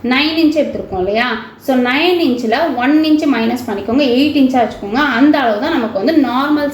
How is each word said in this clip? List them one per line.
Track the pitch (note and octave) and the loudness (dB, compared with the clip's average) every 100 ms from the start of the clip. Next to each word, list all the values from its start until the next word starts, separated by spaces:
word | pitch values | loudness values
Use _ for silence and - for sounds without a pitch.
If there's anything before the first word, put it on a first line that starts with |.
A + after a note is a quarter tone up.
நைன் | A#3+ C4 D4+ D#4+ | -2 0 0 2
இன்ச் | D4+ D#4 | 2 2
எடுத்திருக்கோம் | - G#3 - F#3+ | -2 -4 -6 -4
இல்லையா? | F#3+ A3 B3 A3 - - | -2 0 -2 -4 -10 -8
So, | - B3+ | -2 0
நைன் | B3 C#4 F4+ F4 | 0 0 2 2
இன்ச்ல | C#4 A#3+ A3 B3+ E4 B3 | 0 0 -2 -2 -2 -2
ஒன் | B3+ D#4 | 0 2
இன்ச் | D#4 D4+ D4+ | 2 2 0
மைனஸ் | A#3 A3+ B3+ - | 0 -2 -4 -6
பண்ணிக்கோங்க, | G3+ - C4 | -6 -2 0
எயிட் | C#4 B3 D4 C#4+ | 2 2 2 2
இன்ச்சா | B3+ B3+ A3 | 2 2 0
வச்சுக்கோங்க. | - G3+ | -4 -6
அந்த | B3 C#4+ A#3 D4 D4+ | -2 0 4 4 4
அளவு | A#3+ G#3 | 0 0
தான் | D4+ D4 | -2 -2
நமக்கு | A3 F#3+ | -2 -2
வந்து | B3 D#4+ B3+ | 0 0 0
நார்மல் | B3 D4 D4 C#4+ | 0 0 0 -2